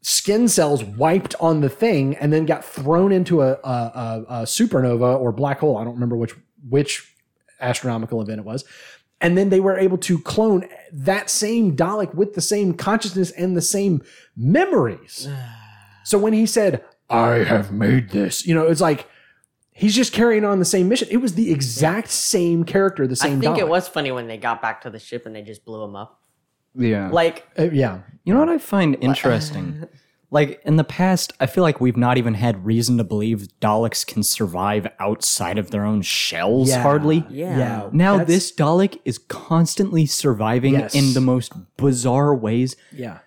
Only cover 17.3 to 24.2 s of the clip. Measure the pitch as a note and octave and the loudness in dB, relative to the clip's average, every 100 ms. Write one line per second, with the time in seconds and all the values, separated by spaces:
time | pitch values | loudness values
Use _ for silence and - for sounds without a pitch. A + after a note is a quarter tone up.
17.3 | A#2+ G#2+ A2+ G2+ G2+ G#2+ C3 G#2+ G2+ G2 | 2 2 0 0 -2 2 2 2 -2 -2
18.3 | - - D#3+ D#3+ E3 F3 C#3+ - _ _ | -4 0 2 2 2 2 0 -4 _ _
19.3 | _ _ _ _ - G#3+ G#3 B3 - A#3 | _ _ _ _ -2 0 2 0 2 2
20.3 | G#3+ G#3 G3 F3 G3 F3+ B3 A#3+ A#3 B3 | 4 2 2 2 2 2 2 0 0 0
21.3 | F3 A3 D3+ C3 A2+ D#3 G3+ A3+ - - | 0 0 0 -2 0 0 0 -4 -4 -2
22.3 | G3+ E3+ E3+ E3 G3 G3 F#3 C3 B2+ D3 | 0 2 0 0 2 0 0 -2 0 0
23.3 | C#3 D3 E3+ E3+ F3 F3+ D#3 C#3+ B2+ | 0 0 0 0 0 -2 -6 -4 -6